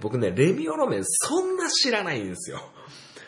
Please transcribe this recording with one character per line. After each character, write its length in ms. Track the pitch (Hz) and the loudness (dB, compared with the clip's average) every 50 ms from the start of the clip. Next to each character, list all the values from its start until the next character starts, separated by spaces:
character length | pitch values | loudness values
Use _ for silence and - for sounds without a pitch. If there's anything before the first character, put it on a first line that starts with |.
僕 160 | 104 107 127 | -4 -2 0
ね、 140 | 123 110 92 | 0 2 2
レ 200 | 90 110 143 185 | 4 4 4 4
ミ 160 | 233 285 320 | 4 2 0
オ 80 | 320 311 | -2 0
ロ 120 | 311 269 | 0 0
メ 100 | 220 113 | 2 0
ン 60 | 98 95 | 0 0
そ 340 | - - - - - 302 370 | 0 0 0 2 2 2 2
ん 160 | 370 370 370 | 2 0 0
な 120 | 370 339 294 | 0 0 0
知 220 | - - - 254 | 2 2 2 2
ら 120 | 226 208 190 | 2 2 0
な 100 | 170 143 | -2 -2
い 60 | 113 | -2
ん 80 | 98 92 | -4 -4
で 60 | 87 | -6
す 160 | - - - | -8 -10 -10
よ。 100 | 69 - - - - - - - - - - - - - - | -10 -10 -12 -14 -18 -20 -20 -20 -20 -20 -20 -20 -20 -20 -20